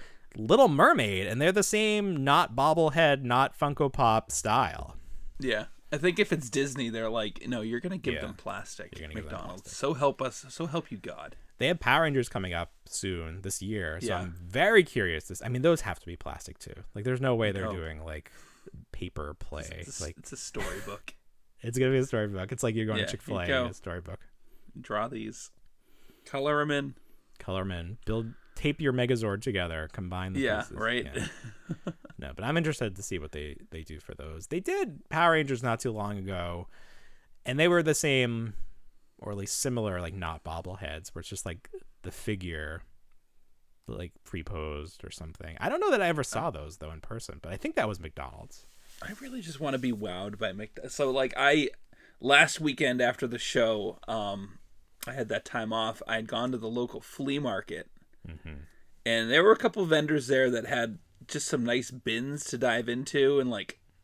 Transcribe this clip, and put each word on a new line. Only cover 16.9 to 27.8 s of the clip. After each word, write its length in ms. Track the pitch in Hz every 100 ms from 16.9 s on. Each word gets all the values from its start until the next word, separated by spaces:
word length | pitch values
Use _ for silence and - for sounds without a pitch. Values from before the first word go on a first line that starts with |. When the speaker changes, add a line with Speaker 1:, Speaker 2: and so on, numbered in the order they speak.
Speaker 1:
Like, 120 | 104
there's 160 | 123 127
no 140 | 135
way 160 | 113 107
they're 120 | 98 107
Speaker 2:
No. 60 | 92
Speaker 1:
doing, 280 | 80 78
like, 260 | 78 78 - - - - - 78 -
paper 400 | - 90 - 73
play. 300 | - - 76 78
Speaker 2:
It's, 160 | 82 85
it's, 120 | -
Speaker 1:
Like, 180 | 80 -
Speaker 2:
it's 140 | -
a 40 | -
storybook. 800 | - - - 95 101 101 - -
Speaker 1:
<laughs> 60 | - - - -
It's 160 | 117 123
gonna 120 | 131
be 80 | 131
a 60 |
storybook. 480 | 131 113 104 95 95
It's 100 | 117
like 120 | 117
you're 100 | 110
going 140 | 110 107
Speaker 2:
Yeah, 80 | 92
Speaker 1:
to 40 |
Speaker 2:
you 40 | 107
Speaker 1:
Chick-fil-A 300 | - 98 87
Speaker 2:
go. 160 | 135
Speaker 1:
and 80 | 120
a 40 |
storybook. 460 | - 95 87 87 92 - - - - - -
Speaker 2:
Draw 300 | 123 104 117
these. 420 | 117 110 - - - - - _ - - - -
Color 340 | 139 143 147
'em 100 | 151
in. 240 | 143 139 - - - _ -
Speaker 1:
Color 240 | - 95
'em 80 | 95
in. 260 | 87